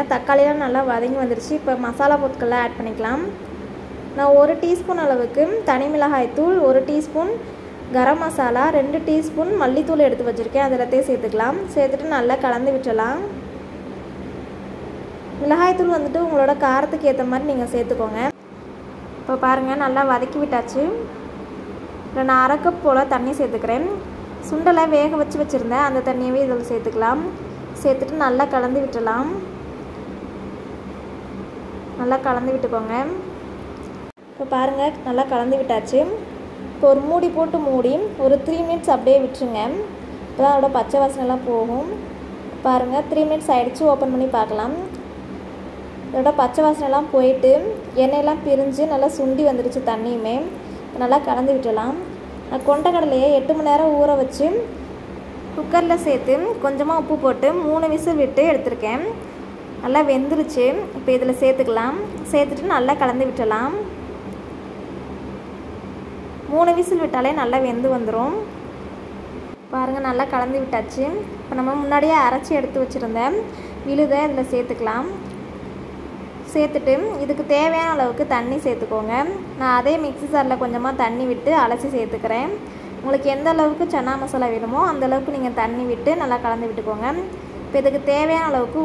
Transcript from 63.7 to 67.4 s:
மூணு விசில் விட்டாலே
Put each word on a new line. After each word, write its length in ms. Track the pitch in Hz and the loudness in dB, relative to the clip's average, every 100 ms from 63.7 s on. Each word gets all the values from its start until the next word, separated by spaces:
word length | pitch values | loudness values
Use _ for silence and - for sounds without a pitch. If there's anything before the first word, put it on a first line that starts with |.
| 403 392 - - - - - - - - - - - 65 65 - 65 - 67 - - - - - - - - - | -4 -6 -10 -12 -12 -12 -12 -12 -14 -12 -12 -12 -12 -12 -12 -12 -12 -12 -14 -12 -12 -12 -12 -12 -12 -12 -12 -2
மூணு 180 | 302 349 339 | 4 6 4
விசில் 240 | 349 349 | 2 2
விட்டாலே 280 | 311 254 262 302 | 2 2 0 0